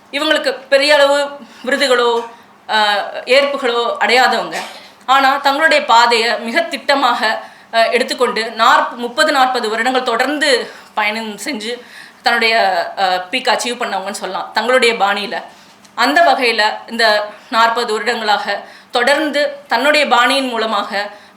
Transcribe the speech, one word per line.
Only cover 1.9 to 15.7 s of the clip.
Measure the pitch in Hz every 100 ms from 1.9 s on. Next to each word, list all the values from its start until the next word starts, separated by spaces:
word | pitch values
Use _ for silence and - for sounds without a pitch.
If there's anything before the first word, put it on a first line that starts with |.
| 240 240 233 233 - - _ -
அஹ், | 214 208 202 - -
ஏற்புகளோ | - 262 277 277 254 233 233 -
அடையாதவங்க. | 214 240 240 226 170 160 - - - - -
ஆனா | 269 269 277
தங்களுடைய | 277 277 320 302
பாதையை | - 233 240 233 233 214
மிக | 226 285
திட்டமாக, | 339 262 - 269 247 233 220 220 - - -
அஹ், | 226 226
எடுத்துக்கொண்டு | 233 240 269 240 220 226
நாற்-, | 220 233 302 -
முப்பது, | 240 240 269 311
நாற்பது | 285 254 254 214
வருடங்கள் | 226 233 254
தொடர்ந்து | 254 226 262 294 294 240 - - -
பயணம் | - 208 220 220 202
செஞ்சு | 311 240 214 240 - - - -
தன்னுடைய, | 240 233 226 226 196 180 - -
அஹ், | 190 180 -
பீக் | 247 -
அச்சீவ் | 214 247 240
பண்ணவங்கன்னு | 214 196 190
சொல்லலாம் | 208 185 185 156
தங்களுடைய | 220 226 254 240
பாணியில. | 202 196 202 202 160 - - -